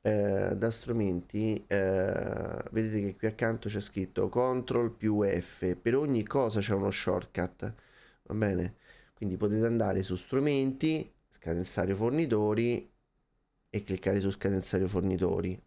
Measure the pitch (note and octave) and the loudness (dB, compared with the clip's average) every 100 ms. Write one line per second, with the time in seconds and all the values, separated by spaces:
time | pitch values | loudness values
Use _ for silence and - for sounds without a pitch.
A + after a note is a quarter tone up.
0 | G#2+ G#2+ G2+ G2 F#2+ G2 A2+ A2+ - A#2 | 0 2 2 2 0 0 -2 -2 -4 0
1 | G2+ F2+ - G#2 A2 G#2 - G2 F#2+ F#2+ | 0 0 -2 -2 0 -2 0 0 2 2
2 | F#2+ - - G#2 - - - A2 A2 G#2+ | 2 0 -2 -4 -4 -6 -4 -2 0 0
3 | G2+ - A2 A2 A2+ A2 G#2 G#2 - G2+ | -2 -2 -2 0 -2 -2 -4 -4 -4 -4
4 | F#2 - G2 A#2+ B2+ B2+ A#2+ A#2+ A#2 A2 | -4 0 0 2 0 0 0 0 0 0
5 | G#2+ G#2 G2 F2 - - F#2 F2+ A#2 C3 | 0 2 2 0 -2 -4 -2 0 2 2
6 | D3 A#2+ G#2+ C#3 A#2 G#2+ G#2 G2 G2 - | 2 0 0 0 0 0 0 0 0 -2
7 | - F#2 - - F2+ - G#2 A2 - - | 0 -2 -2 -4 -4 -4 -10 -10 -18 -20
8 | - _ - G#2+ G#2 F2+ F2+ - - - | -20 _ -6 -2 0 0 -2 -6 -20 -20
9 | - - G2+ F#2 G#2 A2 A#2 A#2 G2+ F#2+ | -20 -8 -6 0 0 2 2 2 2 0
10 | F#2+ F2+ - B2+ D3 C#3 C3+ C3+ D#3+ D#3 | -2 -4 -2 0 2 2 0 0 0 0
11 | - _ _ - - E2+ F#2 - F2+ G2 | -4 _ _ -12 -4 -2 -2 -2 0 2
12 | A#2 D3+ D#3 G#2+ G#2+ G#2+ A#2 A#2+ - _ | 2 2 2 2 2 2 2 0 -4 _
13 | _ _ _ _ _ _ _ G#2 G2+ F#2 | _ _ _ _ _ _ _ -8 -4 -4
14 | G2 G2 F#2+ - G2 G2 - F#2+ F#2+ G2 | 0 0 0 0 0 0 0 0 0 0
15 | F#2+ F#2 F2+ F#2+ F#2 F2+ | 0 2 2 0 -2 -6